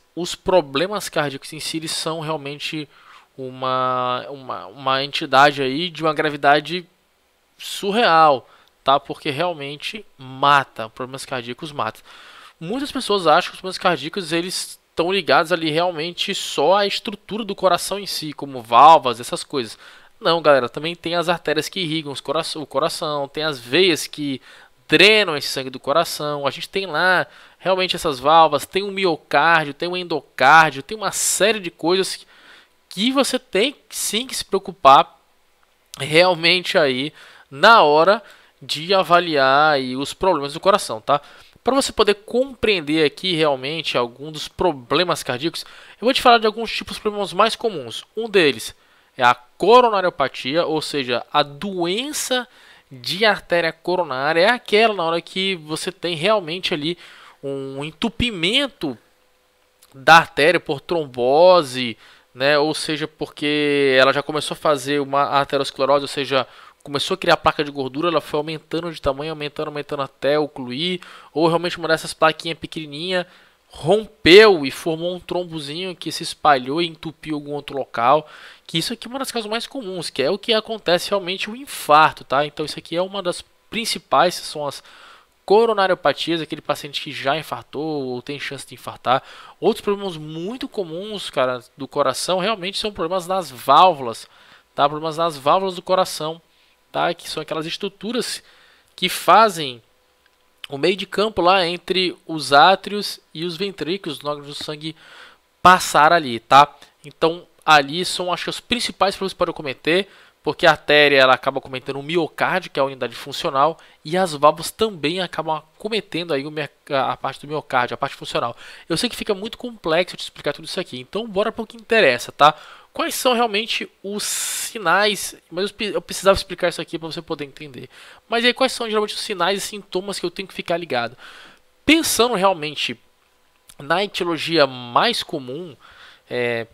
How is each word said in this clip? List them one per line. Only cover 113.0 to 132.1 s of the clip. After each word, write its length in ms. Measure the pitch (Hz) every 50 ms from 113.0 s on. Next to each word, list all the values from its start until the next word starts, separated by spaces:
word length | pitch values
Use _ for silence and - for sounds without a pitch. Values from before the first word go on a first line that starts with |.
| 123 120 117
funcional, 640 | - - 143 135 - - 170 139 135 143 160 165 - - - _ _ -
e 140 | 151 160
as 160 | 185 190 170 147
válvulas 380 | 139 143 151 160 165 156 -
também 500 | - - 220 226 202 160 139 147 175 190
acabam 400 | 180 165 - - 156 160 156 151 - _ _
cometendo 560 | - - 214 226 208 - - - 160 175 170 156
aí 120 | 139 135
o 60 | 156
mi-, 180 | 151 156 143 - _ _ _ -
a, 240 | 151 131 127 123 127
a 40 |
parte 240 | - - 135 131 -
do 60 | -
miocárdio, 480 | 143 156 147 - - - 127 120 117 120
a 20 |
parte 180 | - 143 135 -
funcional. 400 | - 156 - - 160 131 117 117 - - - - - -
Eu 80 | - 170
sei 140 | 160 - 233
que 60 | -
fica 180 | - 226 - 208
muito 240 | 185 196 226 -
complexo 580 | - - 247 226 208 - 170 156 170 180 - -
te 80 | - -
explicar 300 | - - - - 147 143
tudo 120 | - 160
isso 140 | - - 196
aqui, 200 | 175 - - 123
então 280 | 127 - - 196 233
bora 240 | 233 185 190 214 220
pro 160 | - - 220
que 100 | - -
interessa, 540 | 233 214 - 233 220 190 139 120 117 - -
tá? 220 | - - 143 151 151 - - - - - - _ -
Quais 160 | - 311 330 -
são 200 | - - 262 247
realmente 540 | 226 240 226 202 202 233 220 - - 202 185 _ _
os 220 | - 196 208 208 -
sinais, 1120 | - - - - - - - - - - 226 202 165 170 190 208 214 202 - - - - - _ -
mas 180 | 165 175 196 202
eu 60 | -
pe-, 180 | - 226 202 151
eu 80 | 175
precisava 340 | 170 - 196 - - 190 196
explicar 340 | - - - 180 - - 175
isso 120 | - -
aqui 160 | 165 - -
pra 100 | 160 160
você 140 | 160 147 175
poder 240 | 160 - 165 139 147
entender. 440 | 135 127 - 156 147 127 143 131 - _ - - - - - _
Mas 160 | - 220 233 233
aí, 80 | 247 240
quais 160 | - 262 247
são 160 | - - 240
geralmente 260 | 220 208 214 208 208 -
os 80 | -
sinais 380 | - - 208 175 170 180 202 196
e 80 | -
sintomas 500 | - - 202 190 _ - 185 190 202 180
que 80 | - -
eu 60 | 175
tenho 160 | - - 196
que 60 | 180 -
ficar 240 | - - - 170
ligado? 380 | 170 175 156 135 123 117 113 123 - - - - - - - - _ _ _ _ _ -
Pensando 480 | - 302 330 294 -